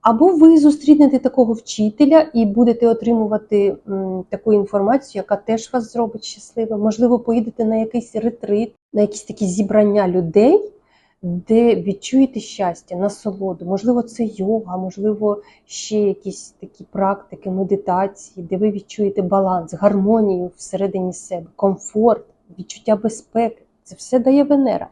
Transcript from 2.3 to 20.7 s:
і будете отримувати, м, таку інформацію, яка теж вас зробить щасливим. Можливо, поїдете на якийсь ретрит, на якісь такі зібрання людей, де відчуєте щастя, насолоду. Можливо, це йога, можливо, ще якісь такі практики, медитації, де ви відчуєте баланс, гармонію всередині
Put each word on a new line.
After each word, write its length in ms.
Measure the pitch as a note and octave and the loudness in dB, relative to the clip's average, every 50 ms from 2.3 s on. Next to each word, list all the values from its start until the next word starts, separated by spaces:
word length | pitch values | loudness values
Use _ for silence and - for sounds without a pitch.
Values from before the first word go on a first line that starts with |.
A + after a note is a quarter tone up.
| - | 0
і 120 | A#3 A3+ | 0 0
будете 420 | G#3 G3 A3+ B3 A#3 A#3 A#3 A#3+ A#3 | 0 2 2 4 4 4 2 2 0
отримувати, 880 | A3+ A3+ - A#3 A#3 A3+ A3 G#3 G#3+ G#3+ G#3+ _ G#3+ G3+ G3+ G3 - - _ - | 0 0 0 0 0 0 0 -2 -4 -4 -4 _ 0 2 2 0 -2 -4 _ -8
м, 360 | G3 F#3+ F#3+ F#3+ F#3 F#3 F#3 _ | -6 -6 -6 -6 -6 -8 -8 _
таку 240 | - - _ A3 G#3+ | -12 -6 _ 2 2
інформацію, 680 | G#3 G3+ G3+ - G3+ G3 G3+ B3 C#4 C4+ - - G3+ | 2 2 0 -2 -2 0 2 0 0 -2 -4 -10 -10
яка 160 | F#3 - G#3 | -4 -4 -4
теж 380 | G3+ - - A3 A3+ A3 - - | -4 -2 -4 -4 -4 -4 -6 -6
вас 180 | B3+ A3+ A3 | -6 -6 -4
зробить 320 | - A#3 A#3 G#3+ - A3 - | -4 -4 -4 -4 -4 -12 -14
щасливим. 560 | - - G#3 - - _ A#3 A3+ A3 A3 G3+ | -16 -18 -18 -20 -12 _ -6 -6 -4 -4 -2
Можливо, 400 | G#3 A3 G#3 G#3+ A#3+ A#3+ B3 A#3 | -2 -2 0 2 2 2 2 0
поїдете 460 | A#3 - A3+ A#3+ A3 A3+ - - A3+ | 0 -2 -2 -2 -2 -4 -4 -4 -2
на 100 | A3 A3 | -2 0
якийсь 400 | A3 A3 A3 - A#3+ A3+ - _ | -2 -2 -2 -4 -6 -6 -6 _
ретрит, 600 | A3 A3 A#3 A#3 - - G#3 G3+ G#3 A#3 - _ _ _ _ - | -4 -4 -4 -6 -6 -6 -4 -2 -2 -2 -4 _ _ _ _ 0
на 80 | G#3 | 0
якісь 220 | G#3 G3+ G#3 - - | 0 0 -2 -10 -14
такі 220 | - - - G#3 | -16 -8 -4 -4
зібрання 640 | F#3 F3 F#3+ G#3 F#3+ G#3 G#3+ G#3 G#3 G3+ G#3 G3 F#3 | -4 -2 -2 -2 2 2 2 2 4 2 0 0 0
людей, 680 | F3 F#3 F3 E3 D#3 G3+ G#3+ C4 F4 G#4+ G#4 - _ _ _ _ _ _ _ _ _ _ | 0 -2 -2 0 2 4 4 6 4 4 2 -2 _ _ _ _ _ _ _ _ _ _
де 540 | - F3+ F3 F3+ F3+ - A3 A3+ A#3 A#3 A3 | -8 -8 -8 -8 -2 2 2 4 4 4 2
відчуєте 640 | F#3 E3+ G3 G3 - - - - C4+ C4+ C4 - G#3+ | 0 -2 -6 -6 -6 -8 -2 2 2 2 2 0 -10
щастя, 560 | G3+ - - - G3+ F3+ E3+ F3 _ _ F3+ | -14 -14 -8 -4 -4 -4 -4 -8 _ _ -8
насолоду. 720 | F3 F#3+ G3+ G3+ - - A3 F#3+ G3 F#3+ F#3+ F3+ D#3+ F3 | -4 -4 -4 -6 -6 -10 -10 -8 -6 -8 -8 -8 -8 -6
Можливо, 360 | F3 F#3+ F#3+ G#3 A#3+ B3 A#3+ | -6 -6 -4 0 0 0 0
це 220 | A#3 A#3 - - A#3 | -2 -6 -6 -6 -6
йога, 540 | G#3+ - - F#3+ G3 A3+ A3+ G#3 F3+ F3+ F#3 | -6 -4 -6 -4 -2 -2 -2 -4 -6 -8 -8
можливо, 640 | F#3+ F#3 F3+ G3 G3 G#3+ G#3+ G3+ G#3+ G#3 G#3 G#3 - - _ _ _ | -8 -8 -10 -4 -4 -4 -2 -2 -2 -4 -4 -4 -8 -20 _ _ _
ще 340 | _ - - - - G#3+ G#3+ | _ -16 -14 -10 -4 -2 -2
якісь 560 | G#3 G3+ G3 - _ G3 - - - - _ _ | 0 -2 -2 -4 _ -14 -14 -14 -18 -20 _ _
такі 240 | - - _ _ - | -20 -20 _ _ -20
практики, 680 | _ _ F#3+ G3 F#3+ G3+ G3 - _ - - - G3 | _ _ -4 -2 -2 -4 -6 -10 _ -20 -14 -10 -8
медитації, 960 | F#3 F#3+ G3 F3+ G3+ G3 - - F3+ F3+ G3 G3 G3 - - - _ F#3+ F3 E3 | -6 -6 -2 -2 -4 -4 -2 -4 -2 -2 -2 -4 -6 -14 -20 -20 _ -18 -10 -8
де 80 | F#3+ F#3 | -4 -2
ви 140 | G#3 G#3+ | -2 -2
відчуєте 500 | G3+ G3+ - _ - - G#3 G3 G3 - | -2 -4 -12 _ -6 -4 -2 -2 -2 -2
баланс, 520 | F#3+ F3 F#3+ G3 G3 F#3+ F#3 F3+ E3 D#3 - | -2 0 0 0 0 0 -2 -4 -4 -8 -10
гармонію 760 | D#3+ G3+ G3+ G3+ G3+ F#3+ G3+ A3+ A3+ G#3+ G3+ F#3+ F3+ F3+ F3+ _ | -2 0 0 0 2 2 2 2 2 2 0 0 -2 -4 -8 _
всередині 580 | _ - - | _ -18 -10